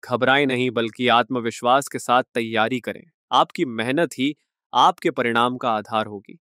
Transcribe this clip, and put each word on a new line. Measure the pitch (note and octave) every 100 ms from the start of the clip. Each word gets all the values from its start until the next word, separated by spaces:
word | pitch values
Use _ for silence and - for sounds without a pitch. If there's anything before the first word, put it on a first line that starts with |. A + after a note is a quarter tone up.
घबराएं | - B2 B2+ C3+ C#3+
नहीं, | B2 B2+
बल्कि | A#2 A#2 - B2
आत्मविश्वास | A#2 A#2 B2+ A#2 - A#2+ C3+ C#3
के | C3
साथ | - B2 B2+
तैयारी | - A2+ A2+ A2+ B2+
करें। | A2 G2 - _ _
आपकी | B2+ E3 - D#3
मेहनत | A2+ A2+ C#3 E3 -
ही | C3+ D3+ _ _ _
आपके | B2 D#3 F3 E3+
परिणाम | C#3 A#2+ A#2 A#2+ B2+
का | B2+
आधार | A2 G#2 A2+ G#2+
होगी। | G#2 _ -